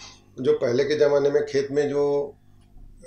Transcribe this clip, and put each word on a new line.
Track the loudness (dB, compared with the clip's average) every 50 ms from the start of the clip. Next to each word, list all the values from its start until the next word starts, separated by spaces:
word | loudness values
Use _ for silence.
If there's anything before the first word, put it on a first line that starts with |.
| -20 -20 -20 -20 _ _ -14 -4
जो | 0 0 0
पहले | 0 0 0 0 0 0
के | 0 2
ज़माने | 2 2 4 4 4 2 2
में | 2 0 0
खेत | 0 -2 -2 -2 0
में | 0 -2 0 0
जो | 0 0 0 0 0 -2 -4 -6 -10 -18 _ -20 -20 -20 -20 -20 -20 -20 -20 -20 -20 -20 -14